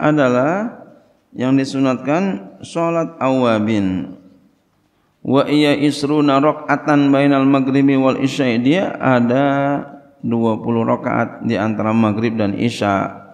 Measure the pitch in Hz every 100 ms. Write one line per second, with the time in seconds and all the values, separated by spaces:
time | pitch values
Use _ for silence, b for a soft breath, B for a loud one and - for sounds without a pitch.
0 | 151 151 131 123 143 190 233 - - -
1 | _ _ _ - 127 135 131 135 135 120
2 | 127 160 196 - - - - 170 165 170
3 | 165 - 131 131 120 110 107 107 95 90
4 | 92 - - _ _ _ _ _ _ _
5 | _ _ - 135 131 147 147 143 147 143
6 | 147 151 147 135 151 151 - 139 151 147
7 | 139 139 143 139 135 139 135 139 139 135
8 | 131 - 135 143 127 117 123 180 202 -
9 | 127 123 117 131 139 139 139 143 - -
10 | - - 117 117 113 110 117 117 117 123
11 | 123 113 113 - - 101 110 107 110 113
12 | 110 101 117 113 101 98 120 - 104 98
13 | 98 - -